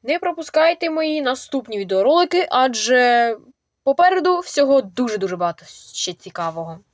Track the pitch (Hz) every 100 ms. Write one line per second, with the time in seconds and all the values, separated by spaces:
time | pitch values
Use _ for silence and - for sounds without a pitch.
0 | 226 339 359 339 311 311 330 339 339 311
1 | 311 302 269 262 - 269 226 208 196 190
2 | 214 330 359 359 370 247 262 226 220 254
3 | 247 240 233 220 _ _ _ _ - 277
4 | 359 381 349 359 349 - 277 277 196 180
5 | 247 214 185 180 175 165 - - - -
6 | - 175 - 175 165 160 165 165 _